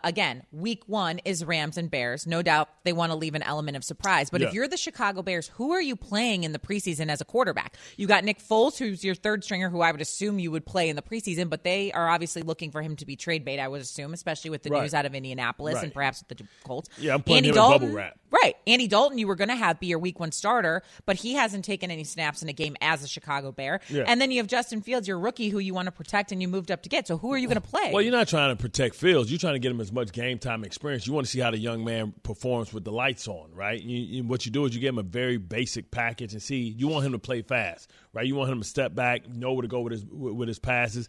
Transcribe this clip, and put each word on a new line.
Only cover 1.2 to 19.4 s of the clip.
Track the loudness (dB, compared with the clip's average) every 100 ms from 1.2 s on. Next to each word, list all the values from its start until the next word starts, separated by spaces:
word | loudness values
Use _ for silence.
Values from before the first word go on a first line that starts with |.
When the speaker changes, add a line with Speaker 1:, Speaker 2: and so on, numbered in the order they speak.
| -4
Speaker 1:
is | -4
Rams | -2 -2 -2 -4
and | -4
Bears. | -2 -2 -4 -2
No | 0
doubt | 4 4 4 _ -2
they |
wanna | 2 0 0
leave | -2 -4
an |
element | -4 -4 -4 -6
of |
surprise. | -8 -4 2 2 4
But | 2
if | 0
Speaker 2:
Yeah. |
Speaker 1:
you're | 0 -2
the | -2
Chicago | -6 -2 -2 -2
Bears, | -2 -2 -4 -6
who | -2
are | 0
you | 0 -4
playing | -4 0 2 0 -2
in |
the | -4
preseason | -4 -4 -2 -2 -2
as | -2
a | -2
quarterback? | 0 2 0 -4 -10 -18 -4
You | 4
got | 4
Nick | 4 -2
Foles, | 2 4 4 2
who's | -4 -2
your | -4 -2
third | -2 -2
stringer, | -2 -2 -2
who | 4
I | 4
would | 2
assume | -4 -4 -2 0
you | -2
would | -4 -4
play | 0 0
in | 0
the |
preseason, | -6 -6 -4 -2 -2
but | -2 0
they | 0 0
are | 0 2
obviously | 2 0 -6
looking | -4 -6 -6
for | -6
him | -6 -8
to | -10
be | -10
trade | -2 -2
bait, | -2 -4
I | -4
would | -6
assume, | -10 -10 -10
especially | -8 -6 -6 -6
with | -8
the | -2
Speaker 2:
Right. | 0
Speaker 1:
news | 2
out | 0 0
of |
Indianapolis | -4 -8 -4 -4 -2 -2 -2
Speaker 2:
Right. | -4
Speaker 1:
and |
perhaps | -2 -2 -2 -12
with | -16
the | -18 -18
Colts. | -10 -10 -10 -6
Speaker 2:
Yeah, | 0
I'm | 2
putting | 8 8
Speaker 1:
Andy | 8
Speaker 2:
him |
in | 10
Speaker 1:
Dalton, | 10 10
Speaker 2:
bubble | 6
wrap. | -2 -6 -12 2
Speaker 1:
right. | 6 6 4 4
Andy | 4 6
Dalton, | 6 4 4
you | 0
were |
gonna | 0